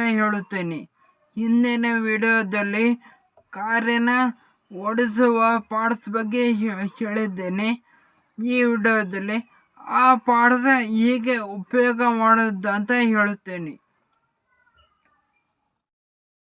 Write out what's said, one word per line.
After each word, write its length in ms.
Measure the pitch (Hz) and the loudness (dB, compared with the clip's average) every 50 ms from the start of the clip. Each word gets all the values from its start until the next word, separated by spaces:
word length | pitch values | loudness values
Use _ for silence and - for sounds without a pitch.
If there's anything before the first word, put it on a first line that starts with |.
| 233 233 | -2 0
ಹೇಳುತ್ತೇನೆ. 680 | 220 214 214 214 214 208 196 - 202 185 175 170 160 151 170 - _ _ _ _ _ _ _ _ - 220 | 0 2 0 0 0 -4 -6 -6 -8 -6 -6 -6 -6 -8 -12 -14 _ _ _ _ _ _ _ _ -8 -6
ಹಿಂದಿನ 480 | 226 226 233 240 240 240 240 233 233 233 233 226 | -2 0 2 2 2 2 0 0 0 0 -2 -2
ವಿಡಿಯೋದಲ್ಲಿ 880 | 226 220 214 214 226 226 226 226 214 190 202 208 202 202 202 214 226 240 240 240 _ - - _ _ _ _ _ _ _ - | -2 -2 -2 0 2 2 2 2 0 0 -2 -2 -2 -2 0 0 2 0 0 -2 _ -20 -20 _ _ _ _ _ _ _ -14
ಕಾರಿನ 560 | 196 208 220 226 233 226 233 233 233 233 247 247 254 254 240 233 _ _ _ _ _ _ _ | -10 -6 -2 -2 0 0 0 0 0 2 2 2 2 0 0 -2 _ _ _ _ _ _ _
ಓಡಿಸುವ 680 | 202 180 202 208 226 226 247 226 208 233 254 240 233 226 226 226 233 226 | -14 -10 -6 -4 -2 -2 -2 -2 2 2 2 4 4 4 2 2 2 0
ಪಾರ್ಟ್ಸ್ 500 | 214 - 220 220 226 233 240 233 - 208 | -4 -4 -4 -2 -2 -2 -2 -4 -6 -6
ಬಗ್ಗೆ 420 | 208 226 220 208 220 247 247 240 233 | -6 -4 -4 -2 -2 0 0 2 0
ಹೇ-, 360 | 208 220 220 196 185 202 190 - - | 0 0 -4 -4 -4 -6 -8 -6 -6
ಹೇಳಿದ್ದೇನೆ. 720 | 233 208 208 220 214 202 185 180 185 180 185 196 214 226 240 240 _ _ _ _ _ _ _ _ _ _ _ - | -8 -6 -4 -4 -4 -4 -6 -6 -6 -6 -4 -2 -2 -2 -4 -4 _ _ _ _ _ _ _ _ _ _ _ -8
ಈ 260 | 226 247 247 247 240 | -4 -2 0 2 2
ವಿಡಿಯೋದಲ್ಲಿ 760 | 240 233 220 202 226 226 220 196 180 190 196 196 202 214 233 226 _ _ _ _ _ _ - - - 226 233 | 2 0 2 2 2 2 2 -2 -4 -6 -8 -6 -4 -4 -6 -6 _ _ _ _ _ _ -20 -12 -4 0 2
ಆ 180 | 254 254 254 | 4 4 4
ಪಾರ್ಟ್ಸ್ 500 | 226 - 247 240 233 233 226 254 247 247 269 269 254 233 214 | 4 2 2 2 4 4 4 4 4 2 2 2 2 0 0
ಹೇಗೆ 480 | 220 220 226 240 254 247 220 254 247 226 | 0 2 2 2 2 0 0 -2 -2 -2
ಉಪಯೋಗ 640 | 214 202 202 202 180 - - 247 247 247 240 226 247 240 233 226 | -4 -8 -10 -12 -10 -2 0 2 2 2 2 2 0 0 2 2
ಮಾಡೋದು 520 | 220 220 226 226 226 220 208 185 185 202 | 4 4 4 4 4 0 -2 -4 -4 -4
ಅಂತ 220 | 196 208 202 208 247 247 240 | -2 -2 -2 0 0 2 2
ಹೇಳುತ್ತೇನೆ. 680 | 226 220 214 208 202 202 - - 190 185 175 165 151 - - _ _ _ _ _ _ _ _ _ _ _ _ _ _ _ _ _ _ _ _ 1077 _ _ _ _ _ _ _ _ _ _ _ _ _ _ _ _ _ _ _ _ _ _ _ _ _ _ _ _ _ _ _ _ | 2 2 2 2 0 -2 -8 -10 -12 -10 -10 -10 -12 -12 -16 _ _ _ _ _ _ _ _ _ _ _ _ _ _ _ _ _ _ _ _ _ _ _ _ _ _ _ _ _ _ _ _ _ _ _ _ _ _ _ _ _ _ _ _ _ _ _ _ _ _ _ _ _